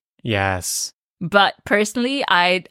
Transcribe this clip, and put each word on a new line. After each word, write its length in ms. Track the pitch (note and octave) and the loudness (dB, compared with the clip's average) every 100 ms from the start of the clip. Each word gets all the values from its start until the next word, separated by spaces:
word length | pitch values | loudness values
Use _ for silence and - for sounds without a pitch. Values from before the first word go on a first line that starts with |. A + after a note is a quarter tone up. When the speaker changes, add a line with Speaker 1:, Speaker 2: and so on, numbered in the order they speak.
| _ | _
Speaker 1:
<laughs> 140 | _ | _
Speaker 2:
Yes. 680 | B2 G#2 G2 F#2 - - - - _ _ | -4 0 0 -2 -4 -6 -8 -12 _ _
Speaker 1:
But 340 | E3+ G3+ G3 - - | 0 2 2 0 -2
personally, 580 | G3+ G#3+ B3 B3 C#4 - | -2 0 -2 -4 -4 0
I, 360 | F3+ F3+ F#3 F3 | 2 2 0 0